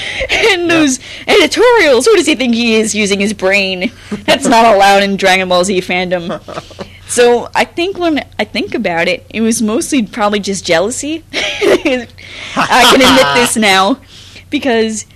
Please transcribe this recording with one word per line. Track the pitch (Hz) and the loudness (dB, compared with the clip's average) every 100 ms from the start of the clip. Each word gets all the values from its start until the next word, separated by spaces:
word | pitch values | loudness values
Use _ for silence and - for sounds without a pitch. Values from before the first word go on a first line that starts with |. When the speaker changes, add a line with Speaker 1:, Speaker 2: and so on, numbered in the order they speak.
| - - 523 | -10 -8 -4
Speaker 1:
And | - 453 370 | 0 0 0
Speaker 2:
Yeah. | 339 | 0
Speaker 1:
those | 330 302 254 - - - | 2 2 0 -8 -14 0
editorials, | 415 311 302 466 466 320 240 | 2 2 2 4 4 4 4
who | 269 | 4
does | 403 294 | 2 2
he | |
think | 285 254 | 0 0
he | 226 233 | 0 2
is | 220 214 | 2 0
using | 208 208 196 | -2 -2 0
his | 202 | -2
brain? | 208 185 202 190 185 175 - - 208 - | -2 0 0 0 -4 -6 -8 -12 -8 -2
That's | 254 277 | -2 2
not | 226 233 | 4 4
allowed | 202 196 196 | 6 4 4
in | 202 190 | 2 0
Dragon | 190 185 185 | 0 0 0
Ball | 180 | 0
Z | 180 185 | 0 -2
fandom. | 180 180 185 180 170 156 - - - - - | -2 -4 -2 -4 -6 -10 -12 -16 -16 -16 -18
Speaker 2:
<laughs> | - - | -18 -8
Speaker 1:
So | - 240 240 - | 2 2 2 -2
I | - | -4
think | 247 - 349 359 | -4 -4 -6 -2
when | 349 285 - - | -2 -2 -4 -8
I | |
think | 214 208 381 | -6 -6 -6
about | 330 196 165 175 | -4 -2 -2 -2
it, | - - | -4 -6
it | - | -4
was | 226 233 | -2 0
mostly | 220 226 330 294 | -2 -2 -2 -2
probably | 208 - 208 208 | -2 -2 -2 -2
just | 190 190 - | -4 -6 -2
jealousy. | 165 196 262 285 320 - | 0 0 -4 -8 -8 -8
<laughs> | |
I | - - - 403 381 302 254 233 - - - - - - 247 240 | -8 -6 -2 0 0 0 -4 -6 -18 -20 -18 -10 -6 0 2 4
can | 240 | 4
admit | 254 269 247 | 4 4 2
this | 247 240 240 | 0 0 0
Speaker 2:
<laughs> | 214 | 2
Speaker 1:
now, | 190 196 262 - - - - - | 2 2 -2 -8 -20 -20 -20 -8
because | 285 269 226 226 214 - | -6 -2 0 -2 -4 -12